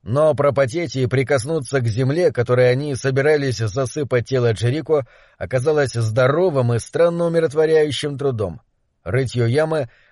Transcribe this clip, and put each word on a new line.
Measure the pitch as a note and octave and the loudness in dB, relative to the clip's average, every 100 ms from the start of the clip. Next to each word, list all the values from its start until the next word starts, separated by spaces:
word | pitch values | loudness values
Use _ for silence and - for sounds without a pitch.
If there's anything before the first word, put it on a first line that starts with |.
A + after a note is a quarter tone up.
Но | - C3 D#3 C3+ | -2 2 2 4
пропотеть | C#3+ C3+ C3+ D#3+ D#3 C3 | 2 2 0 -2 -4 -2
и | B2+ | -2
прикоснуться | C3+ B2 C#3+ C3+ E3 C3 C3+ | 0 0 -2 -2 -6 -4 -2
к | A#2 | -2
земле, | G#2 C3 D#3 F3 | 0 0 2 0
которой | - A#2 B2 B2 | 0 0 4 4
они | B2+ D3 | 2 -2
собирались | B2+ C3+ C3+ C#3 D3+ C#3 A#2 | -4 -2 0 2 2 0 -2
засыпать | A2+ F#2+ C3 - C#3 B2+ - | -4 -2 -4 -4 -2 -2 0
тело | C3 A#2+ | 0 0
Джерико, | G#2+ A#2 D3 C#3+ D3+ B2 _ _ _ | 0 0 -2 0 -2 -2 _ _ _
оказалось | F2 B2+ B2+ D3+ C3+ | -4 -2 2 2 0
здоровым | A#2 A2 A2 B2+ D3 F#3 C#3 A#2+ | 0 0 2 2 2 0 2 0
и | A#2 | -2
странно | - - E3+ E3+ E3+ | -4 0 0 2 0
умиротворяющим | E3 E3 D3 D#3+ D#3 D3+ B2+ D3+ C#3 | 0 0 2 2 4 2 -2 -6 -4
трудом. | C#3 A#2 F#2+ D#2+ _ _ _ _ E2+ | -4 -2 -6 -8 _ _ _ _ -4
Рытье | A2+ C3 B2 A#2 | -2 -2 0 0
ямы | C3+ D#3 D#3 B2 _ _ | 0 0 -2 -6 _ _